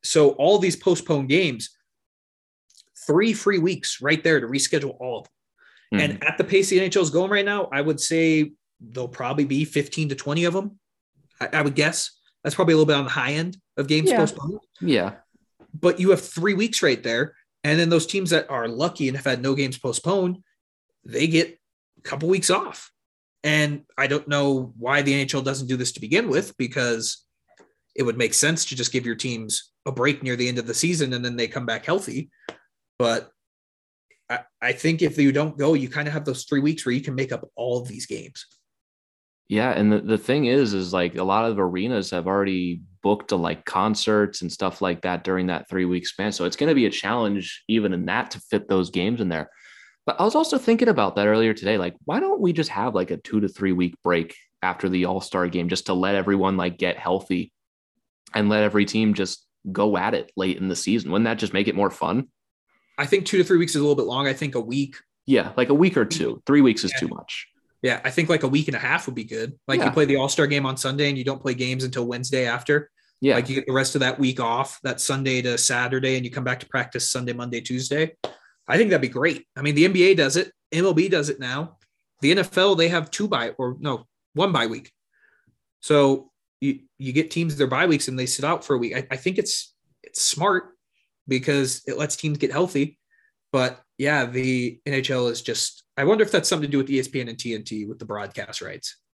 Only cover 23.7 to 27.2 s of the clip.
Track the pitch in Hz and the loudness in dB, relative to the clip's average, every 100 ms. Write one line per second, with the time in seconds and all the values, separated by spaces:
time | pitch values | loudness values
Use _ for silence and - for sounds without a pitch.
23.7 | 143 _ - 139 143 143 143 139 135 127 | -2 _ -4 0 0 0 0 2 0 -4
24.7 | 113 120 143 143 139 139 143 139 139 127 | -8 0 0 2 0 0 -2 -4 -4 -4
25.7 | 127 123 - 110 165 196 147 196 - 123 | -4 -4 -6 0 0 2 -2 -2 -6 -6
26.7 | 143 123 117 113 - | -2 -2 -2 -4 -8